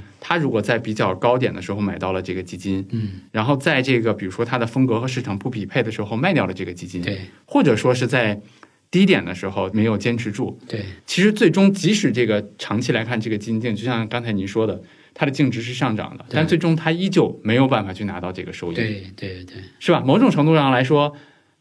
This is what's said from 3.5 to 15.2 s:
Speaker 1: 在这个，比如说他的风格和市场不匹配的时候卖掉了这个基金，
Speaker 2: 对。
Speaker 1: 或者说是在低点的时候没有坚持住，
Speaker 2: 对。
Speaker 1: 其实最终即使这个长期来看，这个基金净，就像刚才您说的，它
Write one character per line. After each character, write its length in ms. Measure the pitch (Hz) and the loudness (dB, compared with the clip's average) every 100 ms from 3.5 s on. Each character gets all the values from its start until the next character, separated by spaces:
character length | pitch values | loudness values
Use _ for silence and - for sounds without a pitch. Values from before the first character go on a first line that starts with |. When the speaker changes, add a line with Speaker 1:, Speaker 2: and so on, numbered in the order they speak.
| 143 | 0
Speaker 1:
在 260 | 170 139 | 2 0
这 180 | 131 123 | 2 2
个， 140 | 113 | 2
比 100 | 104 | -2
如 60 | 92 | -4
说 140 | 92 | -4
他 120 | 117 127 | -2 -2
的 100 | 117 | 0
风 200 | 131 131 | 2 2
格 140 | 113 | 2
和 60 | 127 | -2
市 140 | 123 | -4
场 180 | 110 101 | -4 -4
不 120 | 123 | -6
匹 160 | 113 101 | -6 -4
配 160 | 135 | -2
的 80 | 110 | -2
时 120 | 110 | -4
候 140 | 104 113 | -6 -2
卖 160 | 175 | 0
掉 140 | 156 95 | 0 0
了 80 | |
这 100 | 95 | -4
个 80 | 90 | -8
基 140 | 87 87 | -10 -10
金， 160 | 98 | -8
Speaker 2:
对。 180 | 87 98 92 - | -6 -6 -10 -18
Speaker 1:
或 180 | - 285 | -2 2
者 140 | 175 110 | 4 4
说 180 | 131 | 2
是 120 | 127 123 | 2 2
在 340 | 127 110 104 - _ - _ _ | 0 0 -2 -8 _ -20 _ _
低 140 | 180 | 4
点 200 | 196 143 | 6 4
的 100 | 87 | 0
时 140 | 90 98 | -6 -6
候 220 | 98 95 | -4 -2
没 100 | 107 | 2
有 140 | 113 104 | 2 2
坚 180 | 123 120 | 0 -2
持 160 | 110 | -4
住， 260 | 104 - - - | -4 -6 -8 -10
Speaker 2:
对。 140 | 110 98 95 | -10 -10 -12
Speaker 1:
其 160 | - - | -6 2
实 120 | 202 | 4
最 180 | 214 214 | 6 4
终 220 | 170 196 | 6 4
即 200 | 196 160 | 4 2
使 180 | 214 147 | 2 2
这 140 | 113 113 | 2 2
个 160 | 107 107 - | 0 -2 -10
长 220 | - 101 | -4 -2
期 120 | 117 | 0
来 120 | 120 | 0
看， 160 | 113 120 | 0 -4
这 80 | 113 | -2
个 80 | 107 | -4
基 100 | 113 | -2
金 140 | 110 | -2
净， 160 | 117 104 | -2 -4
就 80 | |
像 240 | 120 117 110 | -2 -2 -2
刚 140 | 120 | -4
才 100 | 117 | -4
您 160 | 104 95 | -4 -2
说 180 | 113 110 | -2 -2
的， 140 | 92 - - _ | -2 -10 -20 _
它 140 | - | -4